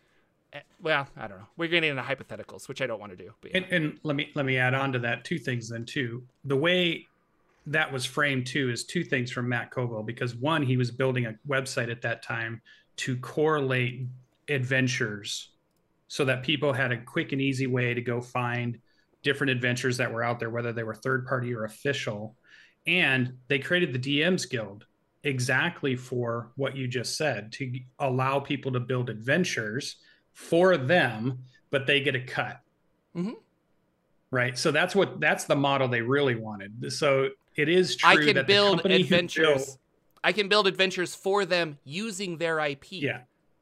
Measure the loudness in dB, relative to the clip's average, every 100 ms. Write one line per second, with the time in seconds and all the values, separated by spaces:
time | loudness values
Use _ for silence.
0 | _ _ _ _ _ -20 -20 _ 0 0
1 | -2 -10 -14 -14 -14 -6 0 2 2 -2
2 | -4 -6 -8 -14 -14 -14 -12 -6 -4 -4
3 | -10 -14 -18 -18 -4 -4 0 0 0 -4
4 | -4 -2 -2 -2 0 2 4 2 0 0
5 | -2 -4 -4 -4 -2 -4 -6 -10 -6 -4
6 | -4 -6 -14 _ -2 2 4 4 2 -2
7 | -10 _ _ _ _ _ -4 -2 0 -4
8 | -4 0 0 0 -2 -2 0 -2 -4 -4
9 | -2 -2 -2 -4 -2 -2 -4 -4 -4 -4
10 | -8 -6 -6 -2 0 2 2 2 0 0
11 | 0 0 -2 -6 -2 -2 -2 -4 -4 -4
12 | -4 -6 -6 -6 -6 -10 -16 -20 _ -8
13 | -4 -4 -4 0 2 2 2 2 0 -4
14 | -10 -12 _ _ -4 -2 0 2 2 0
15 | -2 -4 -8 -10 -12 _ _ _ _ _
16 | -8 -2 0 0 -2 0 0 0 0 -2
17 | -4 -6 -2 0 0 0 0 0 0 -2
18 | -2 -4 -4 -4 -2 -2 -4 -6 _ _
19 | _ _ -2 0 0 0 0 0 0 0
20 | -2 -2 -2 -2 -4 -4 -4 -4 -6 -6
21 | -2 -2 -2 -4 -2 -4 -6 -4 -4 -2
22 | -4 -6 -10 -16 _ -20 -20 _ 0 2
23 | 4 2 0 -4 -2 -2 0 0 0 -2
24 | 0 0 2 0 -2 -6 -8 -12 -20 _
25 | _ _ -4 -2 0 0 0 0 -2 -2
26 | -4 -4 -4 -4 -6 -6 -4 -4 -4 -4
27 | -4 -2 -2 -2 -8 -8 -8 -8 -12 -4
28 | 0 2 2 0 -2 -4 -2 -2 -2 -2
29 | -2 -4 0 2 2 -2 -4 -6 -8 -12
30 | _ _ _ -20 0 4 6 4 4 4
31 | 4 0 -4 -4 -10 _ _ 0 2 2
32 | 2 -2 -4 -4 -6 -8 _ _ _ _
33 | _ -8 -6 -8 _ _ _ _ _ _
34 | _ _ _ 0 0 0 2 2 2 2
35 | 2 2 0 2 2 2 4 4 2 2
36 | 2 2 2 0 -4 -10 -12 -10 -8 0
37 | 2 4 2 -4 _ -2 4 4 4 6
38 | 8 8 6 4 6 6 6 4 6 4
39 | 6 4 2 4 4 4 0 -10 _ _
40 | _ _ 0 2 4 4 4 2 2 0
41 | -4 -4 0 0 2 0 0 -6 -10 -8
42 | -6 -6 -6 -2 -2 0 -2 -4 -12 -6
43 | -4 -4 -12 _ _ _